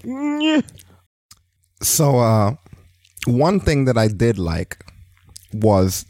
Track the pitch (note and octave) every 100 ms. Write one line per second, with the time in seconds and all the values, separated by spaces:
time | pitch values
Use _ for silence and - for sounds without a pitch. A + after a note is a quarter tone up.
0 | A#3+ C4 D4 D4 D#4 D4+ - - - _
1 | _ _ _ - _ _ _ - - -
2 | C#3+ B2 A2+ A2 G#2 C#3+ _ - _ _
3 | _ - - B2 D#3 G3 F3 C#3+ C3 A#2
4 | A2 G2 A#2 G2+ E2+ D#2+ - - - -
5 | - _ _ - _ G#2+ G#2+ G2 F#2+ -